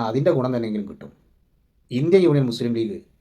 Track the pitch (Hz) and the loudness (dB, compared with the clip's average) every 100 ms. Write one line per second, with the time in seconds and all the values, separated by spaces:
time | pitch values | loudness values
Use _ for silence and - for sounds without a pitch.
0 | 113 117 175 151 127 123 113 107 101 - | -4 -2 0 0 0 -2 -4 -6 -8 -12
1 | - - _ _ _ _ _ _ - 123 | -20 -20 _ _ _ _ _ _ -8 -4
2 | 160 190 175 147 127 117 120 117 110 90 | 4 4 6 4 2 -2 -2 -2 -4 -6
3 | - _ | -16 _